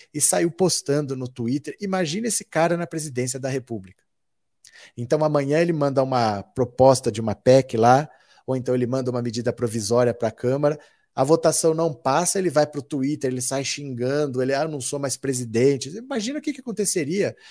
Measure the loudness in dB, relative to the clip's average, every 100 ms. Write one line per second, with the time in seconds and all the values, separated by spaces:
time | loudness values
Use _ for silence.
0 | -10 0 2 2 0 2 0 0 -2 -2
1 | -2 -6 -8 -6 -4 -4 -6 -10 -4 -2
2 | -2 -4 -4 -4 -2 0 2 0 -4 -8
3 | -8 -6 -4 -4 -4 -6 -6 -10 -12 -20
4 | _ _ _ _ _ _ -20 -20 -20 -10
5 | -2 0 2 0 2 2 2 2 0 0
6 | 0 2 0 -2 -6 -4 -2 6 6 6
7 | 2 -2 -4 0 6 6 6 4 6 6
8 | 4 _ _ _ -6 -4 -2 -2 0 -2
9 | -2 -4 -4 -4 -4 -2 -4 -4 0 2
10 | 2 0 -4 -2 -4 0 0 -2 -10 _
11 | _ -2 2 4 2 2 0 2 -2 -2
12 | 0 0 0 0 0 2 0 -2 -8 -4
13 | -2 -2 -4 -4 -4 -4 -6 -8 -8 -6
14 | -2 -2 -2 -2 -2 0 -2 -6 -6 -6
15 | -6 -4 -4 -4 -2 2 4 2 -4 -12
16 | -8 -6 -6 -6 -6 -8 -8 -4 -2 -2
17 | -2 -2 -2 -4 -20